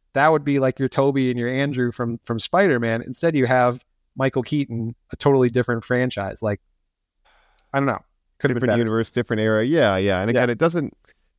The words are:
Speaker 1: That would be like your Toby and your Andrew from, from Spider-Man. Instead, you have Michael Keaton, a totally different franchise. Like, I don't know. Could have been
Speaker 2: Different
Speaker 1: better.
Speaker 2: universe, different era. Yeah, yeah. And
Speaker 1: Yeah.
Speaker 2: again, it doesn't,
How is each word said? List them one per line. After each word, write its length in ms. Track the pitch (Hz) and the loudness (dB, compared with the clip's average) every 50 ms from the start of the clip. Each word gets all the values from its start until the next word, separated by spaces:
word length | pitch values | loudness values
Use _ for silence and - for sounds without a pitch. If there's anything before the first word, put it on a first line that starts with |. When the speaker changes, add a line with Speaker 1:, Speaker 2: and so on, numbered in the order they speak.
| _ _ - | _ _ 0
Speaker 1:
That 180 | 135 139 156 | 2 4 4
would 120 | 160 151 143 | 4 2 0
be 140 | 143 139 139 | 0 0 2
like 220 | 131 131 127 - | 2 0 0 0
your 100 | 135 127 | -4 -2
Toby 400 | - - 135 139 135 135 131 127 | 0 0 0 2 2 2 0 0
and 80 | 123 120 | 0 -2
your 120 | 120 120 | -2 -2
Andrew 420 | 127 131 139 143 143 123 123 120 | -2 -2 -2 -2 -2 -2 -2 -2
from, 260 | 117 - 123 117 117 113 _ | -2 -4 -6 -6 -6 -8 _
from 160 | - 117 113 | -6 -6 -4
Spider-Man. 640 | - - - 180 202 190 139 120 117 113 113 117 - | -4 -2 0 2 2 4 2 2 0 -2 -2 -4 -4
Instead, 320 | - 127 - - 170 160 | -8 -8 -2 -2 0 2
you 100 | 143 127 | 2 2
have 400 | 117 127 127 123 123 123 127 _ _ _ _ _ _ - | 2 4 4 4 2 0 -2 _ _ _ _ _ _ -6
Michael 260 | - 135 135 - 131 | -2 -2 -2 0 -2
Keaton, 540 | 120 - 147 147 139 - 117 117 113 113 117 _ _ - | -4 -2 -2 -4 -4 -4 -6 -6 -6 -8 -8 _ _ -16
a 40 | - | -10
totally 340 | - - 143 139 131 127 123 | -2 2 2 4 4 4 2
different 340 | 117 123 123 - 120 117 110 | 2 0 0 0 -2 -4 -2
franchise. 580 | - 127 123 127 127 - 104 98 95 - - | -2 -2 0 0 -2 -2 -4 -6 -8 -8 -6
Like, 180 | - 107 104 - _ _ _ _ _ _ _ _ _ _ _ _ _ _ _ _ _ _ _ _ _ _ - | -4 -4 -4 -4 _ _ _ _ _ _ _ _ _ _ _ _ _ _ _ _ _ _ _ _ _ _ -2
I 60 | 139 | -2
don't 60 | 139 | 0
know. 140 | 135 110 95 _ _ _ _ _ _ _ - | 0 -2 -4 _ _ _ _ _ _ _ -4
Could 100 | - 139 | -2 -2
have 60 | 131 | 0
been 60 | 120 | 0
Speaker 2:
Different 80 | 123 123 | 0 0
Speaker 1:
better. 60 | 104 113 | 2 2
Speaker 2:
universe, 320 | 117 110 110 113 113 - | 0 0 0 -2 -2 -2
different 300 | - 127 117 - 120 107 | -2 -4 -4 -2 -2 -2
era. 220 | 107 110 110 107 113 | 0 2 2 2 2
Yeah, 340 | 127 156 165 131 107 98 95 | 0 2 2 2 2 2 2
yeah. 240 | 95 101 95 90 | 2 0 0 0
And 100 | 95 110 | 0 0
Speaker 1:
Yeah. 80 | 123 123 | 0 0
Speaker 2:
again, 100 | 123 120 | 2 0
it 80 | 120 104 | 0 0
doesn't, 400 | 156 170 165 175 147 - - _ _ _ _ _ _ _ _ | 0 0 0 -2 -6 -6 -10 _ _ _ _ _ _ _ _